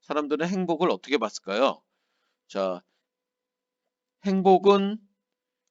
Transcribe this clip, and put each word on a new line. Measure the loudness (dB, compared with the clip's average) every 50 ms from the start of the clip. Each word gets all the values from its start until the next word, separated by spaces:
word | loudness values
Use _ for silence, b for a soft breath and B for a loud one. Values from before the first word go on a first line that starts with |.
사람들은 | _ -6 -6 -4 -4 -2 -2 -2 -2 -2
행복을 | -4 -2 -2 -2 -2 0 0 0
어떻게 | 0 -2 -4 -4 -2 -2
봤을까요? | -2 -4 -8 -10 -8 -6 -2 0 0 0 -2 -4 _ _ _ _ _ _ _ _ _ _ _ _ _ -10
자, | -6 -4 -4 -4 -6 -8 -12 _ _ _ _ _ _ _ _ _ _ _ _ _ _ _ _ _ _ _ _ _ _ _ _ _ _ _ -4
행복은 | -2 0 2 4 4 4 6 6 4 4 4 2 -2 -6 -8 _ _ _ _ _ _ _ _ _ _ _ _ _ _